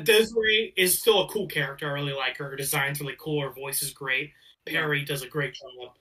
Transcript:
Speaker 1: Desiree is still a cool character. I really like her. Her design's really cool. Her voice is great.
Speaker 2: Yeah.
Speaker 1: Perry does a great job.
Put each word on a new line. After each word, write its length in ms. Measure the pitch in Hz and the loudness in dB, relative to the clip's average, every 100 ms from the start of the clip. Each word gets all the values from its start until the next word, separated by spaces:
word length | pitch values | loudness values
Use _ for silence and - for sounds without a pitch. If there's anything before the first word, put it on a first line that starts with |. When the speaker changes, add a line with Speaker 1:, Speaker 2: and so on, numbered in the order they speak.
Speaker 1:
Desiree 680 | 160 220 220 226 214 214 220 - | 6 6 6 2 4 2 2 2
is 220 | 180 - | 2 4
still 240 | - 202 | 4 4
a 40 | 185 | 4
cool 180 | 214 165 | -2 -2
character. 420 | 156 139 135 147 | -2 -4 -4 -4
I 40 | |
really 200 | 143 143 | -4 -4
like 240 | 135 127 - | -2 -4 -4
her. 120 | 139 | -8
Her 60 | 135 | -6
design's 440 | 135 147 139 143 | -2 0 0 -2
really 140 | 143 - | -6 -8
cool. 220 | 156 151 | -4 -2
Her 100 | 139 | -2
voice 300 | 127 139 135 | -6 -6 -4
is 120 | 143 | -4
great. 380 | - 135 131 147 _ _ _ - | -8 -2 -2 -2 _ _ _ -4
Speaker 2:
Yeah. 160 | 156 | -2
Speaker 1:
Perry 220 | 156 147 | 0 0
does 200 | 143 135 | -2 -6
a 40 | 127 | -4
great 260 | 156 139 - | -4 -4 -6
job. 420 | 127 123 123 _ | -18 -16 -16 _